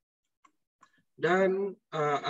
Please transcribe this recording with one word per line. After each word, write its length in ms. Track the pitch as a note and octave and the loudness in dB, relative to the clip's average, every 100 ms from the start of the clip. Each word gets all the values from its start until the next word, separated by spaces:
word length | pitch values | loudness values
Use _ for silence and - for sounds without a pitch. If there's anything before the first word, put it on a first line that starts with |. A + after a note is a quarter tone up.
| _ _ _ _ _ _ _ _ _ _ _ - | _ _ _ _ _ _ _ _ _ _ _ -4
dan, 540 | D#3 F#3 F#3+ F#3+ G3 | 0 2 2 0 -4
eh, 480 | - _ D#3+ D3 C#3+ | -8 _ -2 0 -2